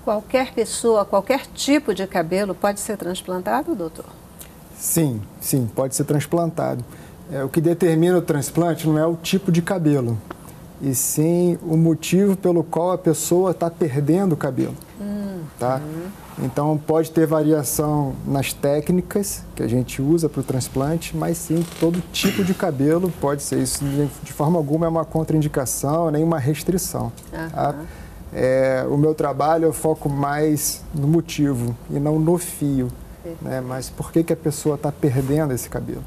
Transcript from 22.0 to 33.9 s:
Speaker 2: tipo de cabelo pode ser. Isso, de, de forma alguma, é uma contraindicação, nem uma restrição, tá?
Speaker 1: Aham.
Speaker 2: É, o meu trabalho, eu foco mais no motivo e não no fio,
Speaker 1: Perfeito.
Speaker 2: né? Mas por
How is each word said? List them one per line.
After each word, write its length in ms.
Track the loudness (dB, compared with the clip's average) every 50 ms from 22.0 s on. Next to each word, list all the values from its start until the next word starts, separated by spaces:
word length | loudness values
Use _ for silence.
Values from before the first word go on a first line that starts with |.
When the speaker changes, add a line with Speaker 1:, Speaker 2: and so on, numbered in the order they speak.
| -4 -4 -6
Speaker 2:
tipo 320 | -2 0 0 2 2 0
de 80 | 0 0
cabelo 580 | 0 0 -2 0 2 2 4 4 4 2 0 -2 -2
pode 240 | -2 -2 0 -2 -2
ser. 160 | -2 0 0
Isso, 240 | 0 0 -2 -4 -4
de, 220 | -2 0 0 0 -2 -2 -8 -14
de 80 | -14
forma 260 | -4 -2 0 2 2 2
alguma, 280 | 2 0 0 0 0
é 40 | 0
uma 140 | 0 0 -2
contraindicação, 1040 | 0 -2 -2 0 2 2 2 2 2 0 -2 -2 -2 -4 -4 -2 0 0 2 2 2
nem 120 | 2 2 2
uma 160 | 2 2 0
restrição, 720 | 0 0 -2 -2 -2 -2 -2 -2 -2 -4 -6 -6 -6 -6 -8 -10 -16 -14
tá? 400 | -10 -10 -10 -8 -4 -2 -2 -2
Speaker 1:
Aham. 140 | -2 -4 -10 -14 -14 -16 -16 -16 -16 -16 -16 -10 -4
Speaker 2:
É, 520 | 0 0 2 4 4 4 2 2 0 0 0
o 80 | 2 2
meu 180 | 4 2 2
trabalho, 500 | 2 0 -2 0 0 2 2 4 4 4
eu 80 | 2 2
foco 360 | 2 0 0 0 0 -2 -4
mais 760 | -2 0 0 0 0 2 2 2 2 0 0 -4 -6 -6 -12 -8 -4
no 140 | -2 2 4
motivo 680 | 4 2 2 0 -2 0 0 2 2 0 -2 -2 -4 -6 -8 -6
e 80 | -4 -2
não 200 | 0 2 2 2
no 180 | 4 4 2 2
fio, 520 | 0 -6 -6 -4 -2 0 0 0 0 -2 -4 -10 -16 -18 -18 -16 -14
Speaker 1:
Perfeito. 200 | -14 -12 -10 -8
Speaker 2:
né? 180 | -6 -6 -6
Mas 280 | -6 -6 -8 -8 -8
por 220 | -10